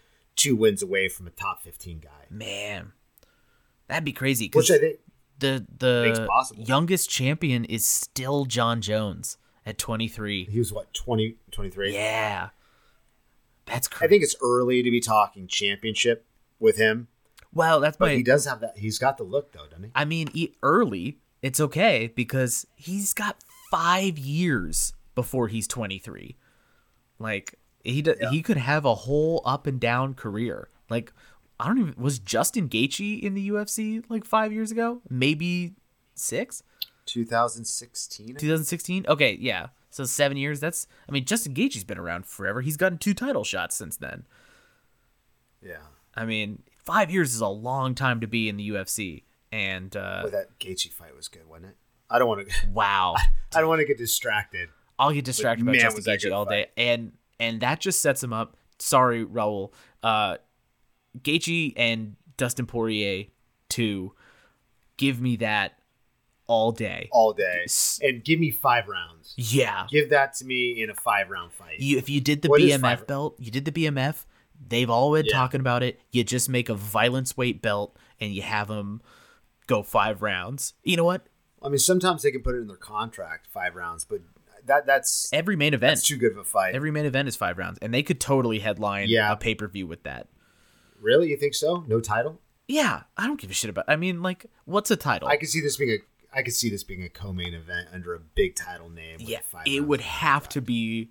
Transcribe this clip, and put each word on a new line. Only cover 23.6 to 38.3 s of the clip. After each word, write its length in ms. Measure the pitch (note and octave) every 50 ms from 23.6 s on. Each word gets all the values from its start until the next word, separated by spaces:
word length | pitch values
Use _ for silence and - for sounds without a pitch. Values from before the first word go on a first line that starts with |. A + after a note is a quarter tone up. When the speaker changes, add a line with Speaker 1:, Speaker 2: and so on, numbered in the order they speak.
| - -
Speaker 2:
five 460 | - E3 E3 E3+ F3+ F#3+ G3 G3 E3+ D3
years 760 | C3 C#3 C#3+ D#3+ F3+ F3 C#3 G#2+ E2+ D#2 - - - - - - - _ -
before 320 | - B2 - - B2+ A#2+ G#2
he's 200 | A2 A2+ G#2 -
twenty-three. 680 | - B2+ A2 G2 F#2+ F#2 - - A#1+ G1+ - - B2+ _ _ _ _ _ _ _ _ _ _ _ _ _ _ _ _ -
Like, 380 | A2 A2 G#2 G2+ - - - _ _ _ _ _ -
he 200 | A2+ B2 D3 D3+
d-, 100 | D#3+ C#3+ -
Speaker 1:
Yeah. 80 | A2+ A2+
Speaker 2:
he 140 | C3+ D#3+ D#3+
could 140 | - G#3 D3
have 280 | A#2+ C3+ D3 D#3 D3
a 80 | C3 A2+
whole 480 | G2 - A#2+ C#3+ D3+ D#3 D#3+ E3 D#3 -
up 220 | A#2+ C3+ C#3+ -
and 140 | D3 C3 B2+
down 340 | A#2 A#2 A#2+ B2 C3 C3+ C3
career. 560 | - - A2+ G2 G#2+ A#2+ A2+ E2+ - - - _ _ _ -
Like, 240 | A#2 A#2+ A#2 - - _ - - - _ _ _ _ -
I 80 | G#2 D3
don't 100 | A#3 C4
even, 140 | G#3+ D#3 -
was 220 | - A#2+ C#3+ C#3 A#2+
Justin 500 | F#2+ - - A2+ - - - B3 E3+ B2
Gaethje 540 | - A2 B2 C#3 - - G3+ G#3 G#3+ -
in 140 | G3+ G3+ F#3+
the 60 | G3+ G3
U 160 | G3+ G#3 G#3
F 100 | G#3 G3+
C, 320 | - - A3 G#3+ A3 A3+ A#3 -
like, 160 | A#3 A3 -
five 260 | - - A3 A3 G#3+
years 200 | G#3+ A3 A3 G#3
ago? 300 | A3 A3+ A#3 A#3 A#3+ B3 - -
Maybe 680 | C3 B2 C3 C#3+ D3+ D3+ E3+ F3 F3 F3+ F3 F3 F#3 _ _ _ _ _ _ _ _
six? 480 | - - - - C#3+ A#3 - - - - _ _ - - - _ _ _
Speaker 1:
Two 180 | - - A#2+ A2+
thousand 420 | A2+ A#2 A#2 A#2+ A#2 A#2 A#2 A2+
sixteen, 600 | - - - A#2+ - - - - - - - G#2
I 20 |
think. 100 | A2+